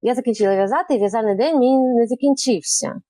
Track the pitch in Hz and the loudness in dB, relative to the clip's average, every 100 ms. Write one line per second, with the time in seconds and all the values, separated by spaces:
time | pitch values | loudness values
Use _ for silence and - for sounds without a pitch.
0 | 220 247 254 214 202 196 196 277 - 254 | -2 -2 -2 0 0 2 0 -2 0 0
1 | 202 220 220 196 277 311 254 262 254 240 | 0 0 -2 0 0 2 2 2 2 2
2 | 233 247 285 269 - 196 - - - - | 0 0 0 0 0 -2 -2 -4 -4 -10